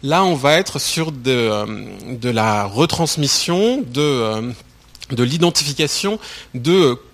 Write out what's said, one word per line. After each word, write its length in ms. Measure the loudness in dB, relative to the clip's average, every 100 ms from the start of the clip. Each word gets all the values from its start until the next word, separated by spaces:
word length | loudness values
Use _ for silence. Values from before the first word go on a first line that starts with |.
Là, 220 | 2 2
on 100 | 2
va 200 | 2 4
être 260 | 4 2 -4
sur 320 | -4 -2 -4
de, 180 | -4 0
euh, 360 | 2 2 0 -2 -6 -10 -14 -12
de 220 | -6 -2
la 340 | 0 2 0
retransmission, 1160 | -2 0 2 2 -2 0 0 0 0 0 2 0
de, 200 | -4 -2
euh, 400 | 0 0 0 -2 -6 -10 -16 _ _ -20 -8
de 120 | 0
l'identification 960 | 0 4 2 2 -4 -2 -2 0 -2 -4 -8 -18 -12 -6
de 420 | 2 4 4 2 -8